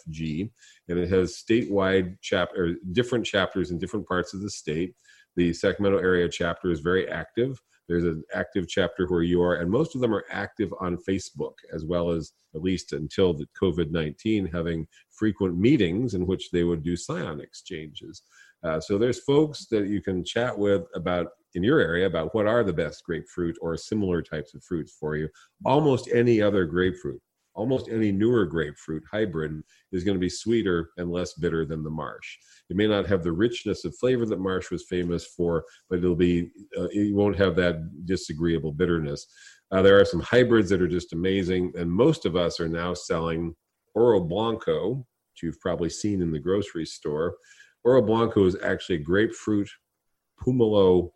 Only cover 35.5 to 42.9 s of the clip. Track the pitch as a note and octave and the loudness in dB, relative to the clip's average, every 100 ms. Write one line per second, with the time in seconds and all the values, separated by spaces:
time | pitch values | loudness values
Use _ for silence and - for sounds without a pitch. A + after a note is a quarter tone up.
35.5 | E2 - - _ F2+ F2+ E2+ F2+ E2+ F2 | 0 -4 -14 _ 0 2 4 4 2 -2
36.5 | - G2+ - F2 G2+ G#2 G2+ G2+ F#2+ G2 | -10 -12 -6 -4 0 0 2 2 4 2
37.5 | E2+ F2 E2 D#2+ - F2 F#2 - D2+ E2+ | 4 0 0 -6 -10 -4 -4 -4 -4 0
38.5 | E2 D2+ D2 F2 E2+ D2 C#2+ - - - | 0 -2 -2 0 0 -2 -6 -12 -20 -20
39.5 | - _ F#2+ G2 G2 G2 E2+ D#2+ B2 A#2+ | -20 _ 4 8 8 6 2 2 4 6
40.5 | A2+ F#2 F#2+ F2 F2 - E2 F#2 G2 F2+ | 4 4 2 2 0 -4 -4 0 0 0
41.5 | F#2 F2+ F2 E2+ F#2 D3 D3+ G2 F2 E2+ | 0 -2 -4 -2 4 4 4 0 0 0
42.5 | - E2 E2+ F2 | -2 -4 -4 -4